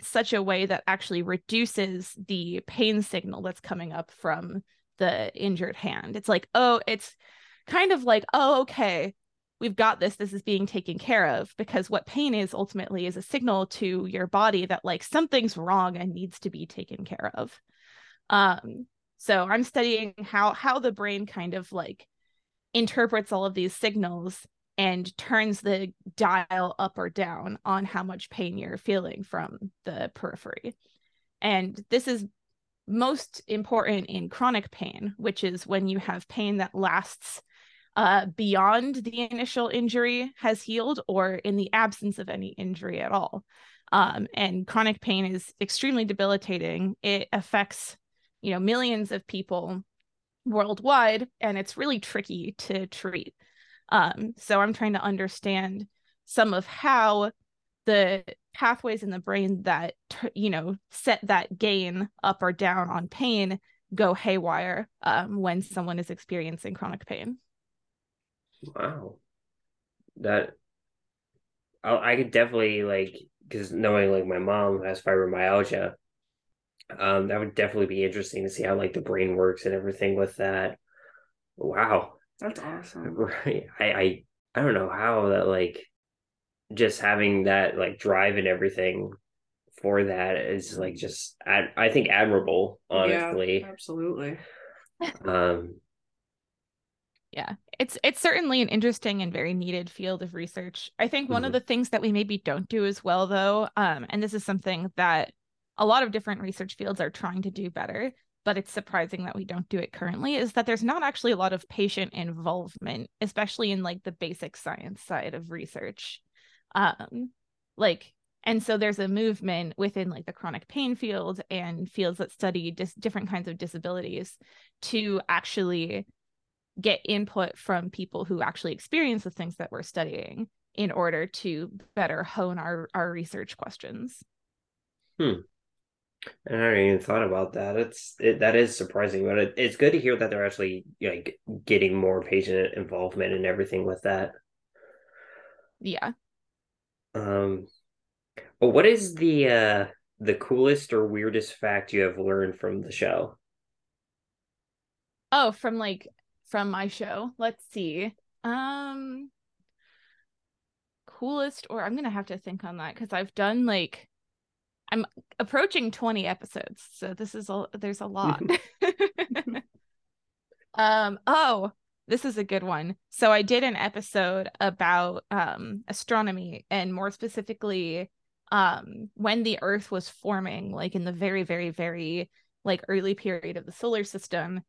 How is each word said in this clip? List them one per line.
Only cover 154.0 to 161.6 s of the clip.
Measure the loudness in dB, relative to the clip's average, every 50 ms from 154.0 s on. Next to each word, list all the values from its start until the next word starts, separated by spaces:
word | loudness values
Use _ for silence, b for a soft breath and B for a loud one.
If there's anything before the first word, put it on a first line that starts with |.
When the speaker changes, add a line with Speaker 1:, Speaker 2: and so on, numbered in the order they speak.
| _ _ _ _ _ _ _ _ _ _ _ _ _ _ _ _ _ _ _ _ _ _ _ _ _ _
Speaker 1:
Oh, | 4 4 4 4
from, | 2 -2 -4 -4 -2 -2
like, | -4 -4 -6 -6 -10 -18 -20 _ _ _ _ _ _ _
from | -4 -2 -2 -2
my | -2 -4 -4 -6
show. | -6 -6 -8 -6 -6 -6 -8 -8 -6 -4
Let's | -4 -4 -4 -6 -14 -12
see. | -8 -6 -6 -4 -4 -4 -6 -6 -8 _ _ _ _ _ -6
Um, | -4 -4 -2 -4 -4 -6 -6 -8 -8 -8 -10 -10 -10 -12 -12 -14 -16 _ _ _ _ _ _ _ _ _ _ _ _ _ _ _ _ _ _ _ _ _ _ _ _ _ _ _ _ _ _ _ _ _ _ _
coolest, | -20 -14 -8 -6 -4 -2 -2 -2 -4 -6 -10